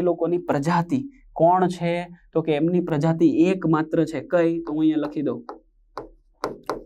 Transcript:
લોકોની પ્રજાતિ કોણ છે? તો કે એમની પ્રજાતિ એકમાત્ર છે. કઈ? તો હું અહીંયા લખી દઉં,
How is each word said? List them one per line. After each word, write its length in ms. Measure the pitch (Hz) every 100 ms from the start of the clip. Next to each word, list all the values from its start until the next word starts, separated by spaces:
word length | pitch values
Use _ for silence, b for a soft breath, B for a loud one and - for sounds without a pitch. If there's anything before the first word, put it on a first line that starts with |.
| 175
લોકોની 320 | 170 165 175 -
પ્રજાતિ 500 | 147 147 175 170 139 - B B -
કોણ 280 | 165 185 180 180
છે? 200 | 175 175 175 175 B
તો 100 | 160 160
કે 60 | 147
એમની 240 | 160 180 170
પ્રજાતિ 380 | 151 156 165 165 120 175
એકમાત્ર 560 | 185 160 156 156 170 156
છે. 140 | 156 -
કઈ? 200 | 175 165 165 160
તો 40 |
હું 80 | 151
અહીંયા 200 | 156 151 143
લખી 200 | 151 139
દઉં, 120 | 117 - - _ _ _ - - - _ _ - - - -